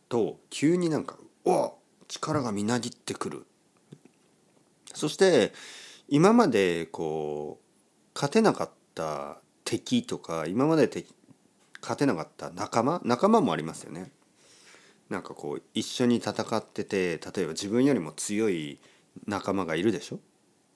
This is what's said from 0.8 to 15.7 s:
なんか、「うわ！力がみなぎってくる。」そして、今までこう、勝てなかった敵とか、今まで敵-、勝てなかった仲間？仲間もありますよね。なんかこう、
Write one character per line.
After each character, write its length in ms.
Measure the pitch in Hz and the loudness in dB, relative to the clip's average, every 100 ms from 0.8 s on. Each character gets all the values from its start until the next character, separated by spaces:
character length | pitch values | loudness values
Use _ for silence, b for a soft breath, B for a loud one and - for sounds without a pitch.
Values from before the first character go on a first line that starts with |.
| 170 | 2
な 100 | 143 | -2
ん 60 | - | -4
か、 140 | - - _ - | -12 -20 _ 0
「う 60 | |
わ！ 220 | 170 123 - _ _ _ | 2 0 -6 _ _ _
力 340 | - - 151 | -8 -2 -2
が 100 | 120 | -2
み 120 | 101 104 | -2 0
な 160 | 123 | 0
ぎ 100 | 117 | -2
っ 20 | |
て 220 | - - 98 | -10 -10 -8
く 140 | 98 | -8
る。」 160 | 73 - _ _ _ _ - _ _ _ _ _ _ _ _ - - | -10 -14 _ _ _ _ -20 _ _ _ _ _ _ _ _ -18 -6
そ 140 | 151 | -6
し 80 | - | 4
て、 360 | 190 151 92 B B B B B - | 6 6 4 B B B B B 0
今 240 | 143 185 | 6 8
ま 160 | 233 202 | 8 6
で 380 | 113 92 85 82 | 4 4 2 -4
こ 720 | - 80 80 76 76 76 - | -6 -6 -4 -4 -6 -8 -12
う、 40 | _ _ _ _ _ - | _ _ _ _ _ -6
勝 180 | 143 | 0
て 80 | 220 | 4
な 120 | 214 | 4
か 120 | - 85 | 2 -4
っ 60 | - _ - | -8 _ -8
た 460 | 80 73 71 76 _ _ - | -6 -6 -8 -14 _ _ -6
敵 400 | 107 - 123 - | -6 0 0 0
と 140 | 90 | -6
か、 280 | - 82 78 | -6 -4 -2
今 200 | 101 147 | 0 2
ま 100 | 160 | 4
で 120 | 110 | 4
敵-、 260 | - - _ _ _ _ _ _ - | 2 -10 _ _ _ _ _ _ -16
勝 160 | - 113 | -8 -2
て 80 | 143 | 0
な 80 | 90 | 0
か 80 | |
っ 60 | 76 - | -6 -12
た 140 | 73 | -14
仲 320 | 87 104 120 | -8 -2 0
間？ 180 | 123 170 - | 2 0 0
仲 240 | 120 196 | 2 4
間 120 | 226 | 4
も 120 | 131 | 4
あ 40 | 80 | 0
り 60 | |
ま 120 | 80 78 | -4 -10
す 80 | |
よ 100 | - | -12
ね。 200 | 78 92 - _ b b b b b b b _ | -14 -14 -18 _ b b b b b b b _
な 100 | 98 | -8
ん 40 | |
か 120 | - - | -8 -10
こ 240 | 73 71 | -8 -8
う、 40 | - | -6